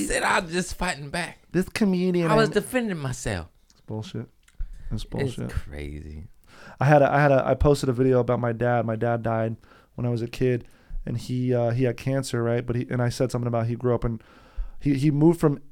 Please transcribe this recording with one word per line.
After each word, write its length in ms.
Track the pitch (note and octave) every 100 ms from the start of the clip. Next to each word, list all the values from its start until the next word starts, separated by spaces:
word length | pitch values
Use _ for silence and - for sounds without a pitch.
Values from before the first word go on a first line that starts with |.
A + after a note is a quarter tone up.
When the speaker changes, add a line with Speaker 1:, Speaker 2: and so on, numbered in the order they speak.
| G2+
Speaker 1:
said, 180 | -
"I'm 240 | G3+ A3 E3+
just 260 | F3 F3 -
fighting 340 | F3+ C#3 C#3+
back. 300 | E3+ E3 - _
Speaker 2:
This 160 | F3 F#3
comedian 600 | - G3+ F3+ F3+ F3 E3
Speaker 1:
I 40 | A3
was 100 | G#3+
Speaker 2:
ain't 40 |
Speaker 1:
defending 440 | G#3 - B3+ A3+ E3
myself." 500 | C3+ B2 B2 F#2 D#2+ _ _
Speaker 2:
It's 100 | _
bullshit. 460 | - G#2+ G#2+ A2+ - _ _ - - - -
It's 120 | A2
Speaker 1:
It's 0 | -
Speaker 2:
bullshit. 440 | - C3+ - A#2+
Speaker 1:
crazy. 800 | - - D2 D2 D2+ D#2 D#2 - - - - - -
Speaker 2:
I 60 | C3+
had 160 | D3
a, 100 | C3+
I 80 | C#3+
had 100 | D3
a, 140 | C3 A2+
I 80 |
posted 360 | C3 D3 C#3+ C3+
a 40 |
video 260 | B2 C3 B2
about 200 | A#2+ B2
my 140 | A#2+
dad. 320 | A2+ A#2+ A#2+ A2+
My 100 | A2
dad 280 | A#2+ A#2
died 320 | A2+ A2+ A2+ A2+ - - _ -
when 100 | B2
I 40 |
was 120 | A#2+
a 60 | A#2
kid, 380 | - B2+ A#2+ - - - - -
and 120 | A#2+
he, 360 | - B2+ B2
uh, 180 | A#2+ A#2+
he 120 | A#2
had 140 | B2+ A#2
cancer, 440 | C#3 C3+ C3 A#2+
right? 240 | A#2 A#2+ B2
But 100 | A#2+
he, 100 | -
and 120 | B2
I 80 | A#2+
said 200 | - B2+
something 160 | A#2+ A#2+
about 200 | A#2 A2+
he 80 | A#2
grew 180 | B2
up 120 | A#2 B2
in, 160 | A2+ - - - - - -
he, 140 | D3 C3+
he 160 | D3+
moved 280 | C#3+ D#3+ E3
from 200 | D#3 C#3 -